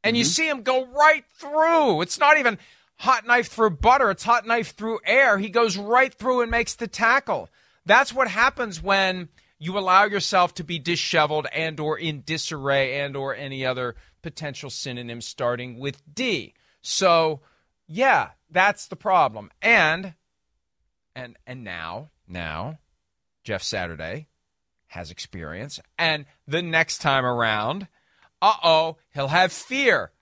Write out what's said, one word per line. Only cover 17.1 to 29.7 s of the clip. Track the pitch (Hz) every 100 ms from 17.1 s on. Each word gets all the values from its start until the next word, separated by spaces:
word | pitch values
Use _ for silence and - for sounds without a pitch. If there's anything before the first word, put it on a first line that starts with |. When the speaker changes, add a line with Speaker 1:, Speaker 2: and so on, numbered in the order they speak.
| 170 160 143 _ _ _ _ _
Speaker 1:
yeah, | 165 262 180 107 _ _
that's | 170 196 202 -
the |
problem. | - 202 185 135 107 104 _
And, | 226 226 156 165 190 - _ _ _ _ _ _ _ _ _
and, | 131 123 _
and | - 127
now, | 107 87 80 98 151 _ _
now, | 90 82 78 117 160 _ _ _ _ _ _
Jeff | - 98
Saturday | - 101 87 78 80 120 151 _ _ _ _ _ _
has | - 82
experience. | 87 - 90 78 87 143 - _ -
And | 165 151 139 _ -
the | 160
next | 175 160 160 -
time | 151 135
around, | 127 120 113 107 110 180 196 _ _ _ _ _
uh-oh, | 202 220 170 160 165 156 _
he'll | 147 139
have | 165 185
fear | - -